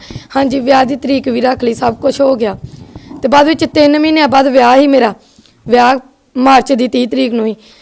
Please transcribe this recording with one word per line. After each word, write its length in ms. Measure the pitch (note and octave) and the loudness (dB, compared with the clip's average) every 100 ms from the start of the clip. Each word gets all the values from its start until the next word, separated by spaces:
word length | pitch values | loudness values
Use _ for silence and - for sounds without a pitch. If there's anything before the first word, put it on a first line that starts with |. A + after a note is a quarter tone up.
| - - - C4+ | -16 -18 -8 -4
ਹਾਂਜੀ, 240 | C4+ C4+ | -2 -2
ਵਿਆਹ 240 | B3 C4+ | 0 0
ਦੀ 120 | B3+ C4+ | 0 -4
ਤਰੀਕ 320 | B3+ C#4 C4 | -4 -4 -2
ਵੀ 120 | A#3+ | -2
ਰੱਖ 240 | B3+ C4 | -2 -2
ਲਈ, 100 | A#3+ | -4
ਸਭ 200 | A3+ B3 | -2 -4
ਕੁਛ 260 | A3+ C#4 C4 | -4 -4 0
ਹੋ 140 | C4+ | 0
ਗਿਆ। 220 | B3+ G#3+ F#3+ - - - - - - | 0 -4 -6 -14 -20 -20 -20 -20 -8
ਤੇ 60 | B3+ | 0
ਬਾਅਦ 180 | C#4+ D4 | 2 2
ਵਿੱਚ 180 | D#4+ | 0
ਤਿੰਨ 340 | D#4 D#4 D4 D4+ | -2 2 2 2
ਮਹੀਨਿਆਂ 300 | D#4 D#4+ C#4+ | 0 0 2
ਬਾਅਦ 180 | C4+ C#4 | 2 2
ਵਿਆਹ 300 | C4 A#3+ C4 | 2 4 4
ਹੀ 100 | C#4+ | 4
ਮੇਰਾ, 280 | C4+ A#3 G3 _ _ _ _ - | 2 0 -2 _ _ _ _ -2
ਵਿਆਹ 280 | A#3+ A#3+ C4 - _ _ B3+ | 2 2 0 -6 _ _ -2
ਮਾਰਚ 360 | C4 C4 B3 | 2 2 2
ਦੀ 160 | C4 B3+ | -2 -2
ਤੀਹ 200 | B3+ B3 | -2 -2
ਤਰੀਕ 240 | C4 C4 | -2 -2
ਨੂੰ 140 | A#3 A3 | -2 -4
ਹੀ। 100 | G#3+ - _ | -6 -14 _